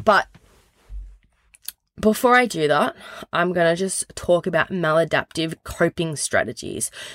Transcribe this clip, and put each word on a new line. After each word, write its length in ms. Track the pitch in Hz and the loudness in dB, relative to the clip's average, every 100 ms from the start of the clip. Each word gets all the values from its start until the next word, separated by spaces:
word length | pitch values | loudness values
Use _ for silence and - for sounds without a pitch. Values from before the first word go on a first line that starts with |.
but 220 | - 190 - _ _ _ _ _ _ - - - _ _ _ _ - - _ - | 2 2 0 _ _ _ _ _ _ -16 -16 -20 _ _ _ _ -18 -18 _ -2
before 340 | 214 214 247 | 0 2 4
I 120 | 247 240 | 4 4
do 200 | 165 147 | 0 2
that, 300 | 147 233 - - - - | 2 2 -4 -18 -18 -6
I'm 200 | 151 175 | -2 0
gonna 240 | 175 165 170 | 2 2 2
just 280 | 190 - - - | -2 -4 -8 -8
talk 320 | - 175 185 | 2 2 2
about 220 | 165 - | -2 -2
maladaptive 840 | 185 160 160 165 143 - - 160 165 | -2 0 2 2 0 -2 -4 -4 -6
coping 540 | - - 170 - 165 147 | -12 0 0 0 -4 -4
strategies. 720 | - 95 110 - 95 - - - - | -2 -2 -2 -6 -10 -8 -8 -10 -18